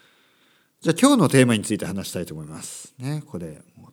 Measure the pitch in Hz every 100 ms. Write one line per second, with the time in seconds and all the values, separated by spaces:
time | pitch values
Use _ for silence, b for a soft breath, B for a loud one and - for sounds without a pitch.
0 | b b b b b b b _ 170 160
1 | 269 269 143 135 123 110 - 104 90 95
2 | 82 90 85 78 76 78 - - - -
3 | 131 151 139 87 82 76 _ - -